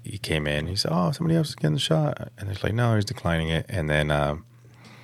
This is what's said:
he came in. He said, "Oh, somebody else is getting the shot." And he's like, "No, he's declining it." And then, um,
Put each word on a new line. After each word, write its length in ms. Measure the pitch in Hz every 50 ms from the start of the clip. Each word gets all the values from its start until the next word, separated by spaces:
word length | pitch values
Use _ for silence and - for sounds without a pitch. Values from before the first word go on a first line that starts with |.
| -
he 140 | - - 101
came 300 | - - 80 78 73 73
in. 200 | 73 73 76 80
He 100 | 92 101
said, 140 | - - 80
"Oh, 180 | 85 90 165
somebody 240 | 147 - - - 82
else 140 | 82 156 147
is 60 | -
getting 180 | - - 156 156
the 60 | 143
shot." 500 | - - 160 156 151 147 - - - - - -
And 100 | - 98
he's 140 | 98 95 -
like, 100 | - 101
"No, 220 | 117 120 117 113
he's 100 | 107 101
declining 440 | - - - - 87 85 82 80 80
it." 160 | 82 80 76 -
And 220 | - 95 78 76
then, 200 | 76 76 76 76
um, 360 | 76 73 73 71 76 80 - - - - - - - - - - - -